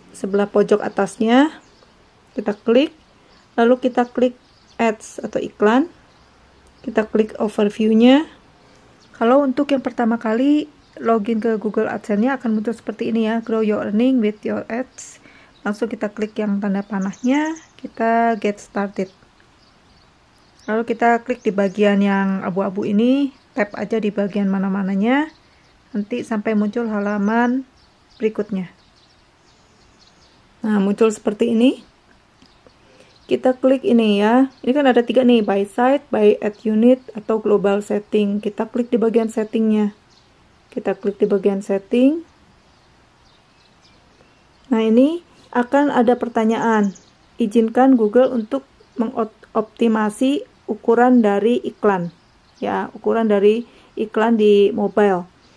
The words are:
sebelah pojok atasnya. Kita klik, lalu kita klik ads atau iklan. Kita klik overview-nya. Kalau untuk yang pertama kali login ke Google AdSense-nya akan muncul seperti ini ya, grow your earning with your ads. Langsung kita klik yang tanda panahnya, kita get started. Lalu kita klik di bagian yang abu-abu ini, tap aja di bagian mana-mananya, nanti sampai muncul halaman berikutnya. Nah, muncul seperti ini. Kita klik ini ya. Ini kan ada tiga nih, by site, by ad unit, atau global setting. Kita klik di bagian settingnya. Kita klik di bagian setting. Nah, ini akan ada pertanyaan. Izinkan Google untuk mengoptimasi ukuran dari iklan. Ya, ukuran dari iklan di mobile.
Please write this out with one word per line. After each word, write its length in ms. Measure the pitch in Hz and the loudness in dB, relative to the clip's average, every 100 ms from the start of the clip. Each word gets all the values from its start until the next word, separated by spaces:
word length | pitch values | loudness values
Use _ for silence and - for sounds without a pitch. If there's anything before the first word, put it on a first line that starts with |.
| - | -16
sebelah 320 | - 196 202 202 | -12 -4 -2 0
pojok 320 | 214 202 208 | 0 2 0
atasnya. 720 | 214 - 196 - 220 247 311 - _ _ _ _ _ _ _ - | 0 -4 -4 -2 2 4 4 -2 _ _ _ _ _ _ _ -8
Kita 160 | 220 | -6
klik, 400 | 208 - 247 320 - _ _ _ _ _ | -4 2 2 2 -4 _ _ _ _ _
lalu 240 | - 233 247 | 0 2 2
kita 260 | 254 247 240 | 0 -2 -2
klik 240 | - 247 247 _ _ _ - | 0 -2 -2 _ _ _ -4
ads 400 | 226 214 - - | -4 -4 -10 -14
atau 160 | 214 - | -10 -8
iklan. 540 | - - 208 247 339 - _ _ _ _ _ _ _ _ | -8 -2 2 2 0 -8 _ _ _ _ _ _ _ _
Kita 240 | - 220 | -6 -4
klik 320 | 214 214 214 - | -2 -2 -2 -4
overview-nya. 880 | 226 - 208 - 214 220 240 277 320 - _ _ _ _ _ _ _ | -6 -2 -2 0 0 4 6 4 0 -10 _ _ _ _ _ _ _
Kalau 300 | - 226 269 | -4 2 2
untuk 260 | 277 254 285 | 2 -2 -2
yang 140 | 269 | -2
pertama 320 | 254 - 226 226 | -4 -4 -2 -2
kali 500 | 226 226 277 302 302 _ _ - | -2 0 0 0 -2 _ _ -6
login 460 | 233 226 202 220 | -2 0 0 -4
ke 180 | 226 220 | -2 -4
Google 300 | 214 214 214 | -4 -4 -4
AdSense-nya 500 | 202 - 208 247 262 | -6 -4 -2 -2 -2
akan 160 | 240 220 | -4 -4
muncul 160 | 220 | -4
seperti 400 | 226 - 214 233 | -8 -10 -8 -4
ini 160 | 226 220 | -2 -2
ya, 160 | 226 | -4
grow 160 | 226 220 | -4 -2
your 240 | 214 208 | -2 -2
earning 380 | 208 208 254 262 | -2 0 0 2
with 180 | 208 214 - | 0 -4 -6
your 180 | 208 - | -8 -8
ads. 480 | 226 262 - - - - - _ _ | -10 -10 -16 -20 -20 -20 -20 _ _
Langsung 240 | 202 208 226 | -8 -6 -6
kita 240 | 214 208 | -6 -8
klik 240 | 214 214 | -6 -8
yang 240 | - 208 202 | -6 -4 -4
tanda 240 | 202 196 | -4 -4
panahnya, 720 | 202 196 190 - 247 285 311 320 - _ | -6 -6 -6 -4 -2 0 -2 -6 -14 _
kita 560 | - - 226 233 233 220 | -16 -4 0 2 0 -2
get 160 | 208 202 | -4 -6
started. 480 | - 208 196 196 190 _ _ _ _ _ _ _ _ _ _ _ _ _ _ _ - | -10 -8 -6 -6 -10 _ _ _ _ _ _ _ _ _ _ _ _ _ _ _ -6
Lalu 160 | 214 | -4
kita 400 | 233 226 233 233 | -4 0 2 0
klik 240 | 233 247 220 | -2 -6 -4
di 80 | |
bagian 480 | 196 196 190 208 202 | -2 -2 0 2 2
yang 400 | 202 196 196 190 | 2 0 0 -2
abu-abu 400 | 196 180 196 190 | -4 -4 -4 -4
ini, 480 | 208 208 240 269 277 - _ | -2 0 2 2 -2 -6 _
tap 160 | - 208 - | -6 -6 -6
aja 240 | 208 226 | -6 -4
di 80 | 208 | -4
bagian 400 | 202 202 202 196 | -4 -4 -2 -2
mana-mananya, 800 | 190 196 196 190 196 220 269 311 - _ _ _ _ _ | -2 -4 -4 -4 -2 0 0 -2 -10 _ _ _ _ _
nanti 320 | 214 202 240 - | -8 -6 -8 -6
sampai 320 | 220 226 214 | -4 -2 -2
muncul 320 | 208 240 226 | -2 -2 -4
halaman 720 | 214 202 208 202 226 240 254 262 _ _ _ _ - | -4 -4 -2 0 0 0 -2 -6 _ _ _ _ -6
berikutnya. 560 | 220 214 208 190 175 _ _ _ _ _ _ _ _ _ _ _ _ _ _ _ _ _ _ _ 220 | -4 -4 -6 -8 -8 _ _ _ _ _ _ _ _ _ _ _ _ _ _ _ _ _ _ _ -4
Nah, 160 | 208 | -2
muncul 320 | 196 202 220 | -2 2 0
seperti 400 | 214 - 214 233 | 0 -6 -2 0
ini. 320 | 226 254 - - _ _ _ _ _ _ _ _ _ _ _ _ _ - | 2 2 0 -8 _ _ _ _ _ _ _ _ _ _ _ _ _ -6
Kita 240 | 247 262 | -2 0
klik 320 | 254 262 262 - | 0 0 0 2
ini 320 | 233 220 202 | 2 2 2
ya. 320 | 214 247 269 - 240 | 2 2 0 -2 -2
Ini 80 | |
kan 160 | 285 269 | 0 2
ada 160 | 240 233 | 2 2
tiga 160 | 240 | 2
nih, 240 | 247 240 202 | 4 2 2
by 160 | 196 | -2
site, 420 | 202 - 247 285 - | -2 0 0 0 -2
by 320 | 214 208 - | 2 2 2
ad 160 | 214 208 214 | -2 -6 -2
unit, 400 | 214 240 254 - | 2 4 4 0
atau 240 | 214 - 220 | -10 -4 -4
global 420 | 214 202 196 202 | 0 0 2 0
setting. 600 | 208 208 208 214 202 202 | -2 -6 -2 -2 -2 -2
Kita 240 | 208 208 226 | -6 -6 -6
klik 240 | 240 240 | -6 -2
di 80 | 240 | 0
bagian 320 | 226 226 226 | 0 0 -2
settingnya. 640 | 226 214 226 220 214 208 - _ _ _ _ _ _ _ | -4 -4 -2 0 0 -2 -6 _ _ _ _ _ _ _
Kita 240 | 254 202 190 | -8 -6 -4
klik 240 | 202 202 | -6 -2
di 80 | 202 | 0
bagian 320 | 202 202 196 | 0 0 -2
setting. 640 | 202 196 - 240 262 330 - _ _ _ _ _ _ _ _ _ _ _ _ _ _ _ _ _ _ _ _ _ _ _ - | -4 -6 -2 2 2 2 -6 _ _ _ _ _ _ _ _ _ _ _ _ _ _ _ _ _ _ _ _ _ _ _ -4
Nah, 140 | 220 | 0
ini 400 | 220 226 277 339 - _ _ | 4 4 4 0 -10 _ _
akan 400 | 247 240 277 285 | -4 0 0 2
ada 200 | - 233 240 | 2 2 2
pertanyaan. 760 | 240 240 220 226 233 220 202 180 _ _ _ - | -2 -2 -2 0 0 2 0 -4 _ _ _ -4
Izinkan 560 | 226 233 220 233 269 254 | 0 2 2 4 4 4
Google 400 | 214 233 262 254 | 4 4 2 0
untuk 320 | 214 269 - _ _ - | -6 -8 -10 _ _ -8
mengoptimasi 1400 | 226 - 220 - - 233 214 - 233 220 214 208 262 285 - _ - | -6 -4 -8 -10 -8 -6 -6 -2 0 2 -2 0 -2 -2 -6 _ -10
ukuran 560 | 220 - 233 247 247 | -4 0 4 6 6
dari 360 | 208 202 214 247 | 4 2 0 0
iklan. 520 | - - 214 190 175 - _ _ _ _ | -4 -2 0 0 -4 -12 _ _ _ _
Ya, 320 | 202 196 190 | -6 -6 -6
ukuran 400 | - 214 226 220 | -6 -4 -2 0
dari 320 | 202 208 220 233 - _ - | 2 4 2 -4 -16 _ -10
iklan 400 | 214 - 220 226 | -6 -2 0 4
di 360 | 208 202 202 214 | 4 6 4 0
mobile. 480 | 202 214 202 180 175 _ _ | -2 2 2 0 -4 _ _